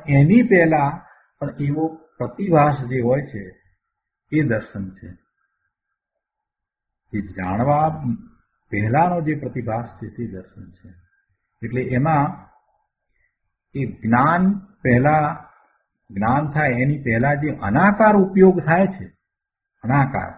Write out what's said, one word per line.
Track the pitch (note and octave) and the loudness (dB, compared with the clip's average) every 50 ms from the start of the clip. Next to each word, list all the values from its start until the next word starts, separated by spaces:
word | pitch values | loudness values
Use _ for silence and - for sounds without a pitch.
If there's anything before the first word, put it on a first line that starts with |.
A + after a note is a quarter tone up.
| - D3 | -2 2
એની | C#3+ C#3 C#3+ D#3+ G#3 B3 B3 | 4 6 6 8 6 6 6
પહેલા | - G3 F3+ E3 D#3+ D#3+ D3+ C#3 C#3+ E3 F3 - - - _ _ _ _ - | 6 6 6 6 4 4 2 0 0 -4 -8 -14 -20 -20 _ _ _ _ -10
પણ | D3 C#3 - C#3 | -10 -10 -8 -6
એવો | C#3+ C#3+ D3 D#3 D#3+ E3 - - _ _ _ - | -4 -4 -2 -2 -2 -4 -6 -10 _ _ _ -10
પ્રતિભાસ | B2 A#2+ - - G3+ F#3+ E3 D3+ C#3+ D3 C#3 C3+ B2+ | -10 -10 -8 -8 -2 2 4 4 4 4 2 -2 -6
જે | A#2+ C3 C3 | -6 -4 -2
હોય | A#2 A#2+ C3 D3 | 0 0 0 -2
છે | C#3 - - G#2 G2 F#2 - _ _ _ _ _ _ _ _ _ _ _ _ _ _ - | -2 -8 -12 -14 -16 -16 -20 _ _ _ _ _ _ _ _ _ _ _ _ _ _ -4
એ | D3+ D#3 D3 | -2 -2 0
દર્શન | A#2+ A2+ G#2+ - - - G#2 F#2+ F#2+ | 0 -2 -4 -4 -8 -12 -12 -12 -12
છે. | F#2+ - - F2+ F2+ _ _ _ _ _ _ _ _ _ _ _ _ _ _ _ _ _ _ _ _ _ _ _ _ _ _ _ _ _ _ _ _ _ _ _ _ _ _ - - | -14 -18 -20 -20 -20 _ _ _ _ _ _ _ _ _ _ _ _ _ _ _ _ _ _ _ _ _ _ _ _ _ _ _ _ _ _ _ _ _ _ _ _ _ _ -10 -8
એ | G#2 | -8
જાણવા | G2 F2+ - F#2 F#2 F#2 F#2+ A2 B2+ C#3+ D3 D3 D#3 D#3+ D#3 - C#3+ B2 A2+ - - - _ _ _ _ _ _ _ - | -8 -8 -10 -10 -8 -6 -6 -4 -2 -2 -2 -2 -2 -4 -4 -6 -6 -8 -8 -8 -10 -20 _ _ _ _ _ _ _ -10
પહેલાનો | - G2+ G#2 A2 A#2+ D3+ E3+ F3+ F3 F3 | -6 -4 -4 -2 0 0 0 0 0 -4
જે | D#3 D3+ D3+ | -4 -4 -6
પ્રતિભાસ | C#3+ C3+ B2 - B2+ A2+ A2+ A2+ A#2 A#2 A#2 - - A2+ | -6 -8 -10 -10 -8 -8 -6 -6 -6 -8 -10 -14 -16 -16
છે | G2+ | -16
તે | - - A#2+ G2 | -12 -12 -12 -12
દર્શન | F#2+ F#2 F#2 _ _ - F#2+ - | -12 -14 -16 _ _ -20 -20 -20
છે. | - _ _ - - _ _ _ _ _ _ _ _ _ _ _ _ - A2+ | -20 _ _ -20 -20 _ _ _ _ _ _ _ _ _ _ _ _ -14 -12
એટલે | G2+ A#2 B2+ | -8 -6 -6
એમાં | B2+ - B2+ B2 C#3 D#3+ D#3+ C#3+ C#3+ D3+ - - - - _ _ _ _ _ _ _ _ _ _ _ _ _ _ _ _ _ _ _ _ _ _ _ _ - | -4 -2 -2 -2 0 2 2 0 0 -2 -4 -10 -20 -20 _ _ _ _ _ _ _ _ _ _ _ _ _ _ _ _ _ _ _ _ _ _ _ _ -8
એ | C3+ C3 | -8 -6
જ્ઞાન | G#2+ - - - A2 A#2 A#2 C3+ D#3 E3+ F3+ F#3 G3 G3+ - - - _ _ - | -6 -8 -6 -2 2 2 4 4 2 2 2 2 0 0 -2 -6 -16 _ _ 0
પહેલા, | C3 A#2+ B2 C3 D3+ D#3 D#3 D3+ D3+ E3 - - - _ _ _ _ _ _ _ _ _ _ _ _ | 2 2 4 4 2 2 2 0 -2 -4 -8 -14 -20 _ _ _ _ _ _ _ _ _ _ _ _
જ્ઞાન | G2+ G2 G#2+ A2+ C3 D3 D#3 C#3+ | -8 -4 -2 0 0 0 -2 -2
થાય | - D#3 D3+ C3+ | -2 0 0 0
એની | A#2+ A#2+ C3 C#3 D3+ C#3+ | 0 0 0 0 -2 -2
પહેલા | - B2 A2+ A2+ B2+ C#3+ D3 | -2 -2 0 0 2 0 0
જે | C#3+ D3+ D3+ | 0 -2 -4
અનાકાર | B2 - - G2+ G#2+ D3 F#3 G#3 G#3 G#3+ A3 G#3+ G#3+ | -6 -6 -4 -2 0 2 4 4 4 4 4 4 6
ઉપયોગ | G3+ F#3 F#3+ F#3+ F#3+ F#3 F#3+ F3+ F3 - | 4 2 2 4 6 6 6 6 4 0
થાય | D3+ E3 F3+ G3 | 0 2 2 2
છે, | F#3+ - - F#2+ - _ _ _ _ _ _ _ _ _ _ _ _ _ _ - | 0 -2 -8 -14 -16 _ _ _ _ _ _ _ _ _ _ _ _ _ _ -6
અનાકાર, | A2 C3+ C#3+ C3+ - - G2 - F2 - | -2 0 0 0 0 -2 -6 -8 -8 -14